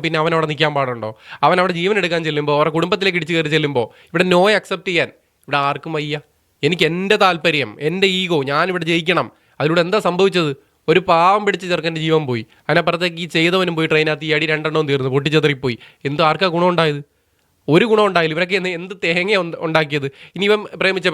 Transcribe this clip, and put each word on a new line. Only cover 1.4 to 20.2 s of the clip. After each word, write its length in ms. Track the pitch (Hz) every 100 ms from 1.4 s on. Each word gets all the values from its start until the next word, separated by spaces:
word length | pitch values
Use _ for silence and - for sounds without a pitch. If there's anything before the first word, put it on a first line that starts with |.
| 147
അവൻ 100 | 180
അവിടെ 120 | 185 170
ജീവൻ 200 | 180 214
എടുക്കാൻ 200 | 180 165 160
ചെല്ലുമ്പോൾ, 260 | 147 147 147
അവരുടെ 160 | 151 156
കുടുംബത്തിലേക്ക് 420 | 175 202 190 175
ഇടിച്ചു 140 | 151 165
കയറി 160 | 151
ചെല്ലുമ്പോൾ 320 | 156 147 127 110 - _
ഇവിടെ 160 | 165 185
no 80 | 175 196 202
അക്സെപ്റ്റ് 300 | - 180 190
ചെയ്യാൻ 180 | 165 123 - _ _
ഇവിടെ 140 | - 143 139
ആർക്കും 260 | 143 165 156
വയ്യ. 220 | 151 147 - _ _ _ 143
എനിക്ക് 200 | 175 156
എൻ്റെ 280 | 170 196 208
താല്പര്യം, 480 | 196 170 170 151 110 101 151
എൻ്റെ 160 | 185 190 185
ഈഗോ, 220 | 185 160 135
ഞാനിവിടെ 340 | 147 180 175 160
ജയിക്കണം, 360 | 165 165 165 117 - _ -
അതിലൂടെ 220 | 151 170 170
എന്താ 140 | 214 180
സംഭവിച്ചത്? 440 | 175 196 180 156 139 _ _ -
ഒരു 120 | 175 180
പാവം 320 | 165 180 208 202
പിടിച്ച 180 | 180 185
ചെറുക്കൻ്റെ 300 | 170 165 160 160
ജീവൻ 180 | 160 135
പോയി. 140 | 117 - _ -
അതിനപ്പുറത്തേക്ക് 520 | 156 160 165 175 165
ഈ 40 | 175 165
ചെയ്തവനും 380 | 170 185 180 160
പോയി, 120 | 160
ട്രെയിനകത്ത് 360 | 156 156 151 156
ഈ 20 | 151
അടി 80 | 156
രണ്ടെണ്ണവും 340 | 156 156 160 151
തീർന്നു, 200 | 139 131 139
പൊട്ടിച്ചെതറിപ്പോയി. 640 | 143 143 143 135 131 113 - _ 139
എന്ത്, 120 | 151 156
ആർക്കാ 180 | 160 190 165
ഗുണം 140 | 180
ഉണ്ടായത്? 280 | 175 160 143 - _ _ _ _ _ -
ഒരു 100 | 160 226
ഗുണം 160 | 214 208
ഉണ്ടായില്ല. 260 | 180 160 156
ഇവരൊക്കെ 200 | 180 196
എന്ത്, 100 | 185 170
എന്ത് 160 | 185 180
തേങ്ങ 320 | 170 175 190 202
ഉണ്ട-, 160 | 170 - 160
ഉണ്ടാക്കിയത്? 400 | 160 151 147 135 -